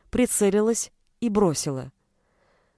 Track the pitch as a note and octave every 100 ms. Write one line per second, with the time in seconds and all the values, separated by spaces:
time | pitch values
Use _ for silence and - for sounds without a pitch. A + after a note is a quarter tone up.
0 | _ - B3 - G3+ G#3 G#3+ A#3 - _
1 | _ _ A#3+ G#3 F#3+ D3 D#3 C3 C3 -
2 | _ _ _ _ _ _ _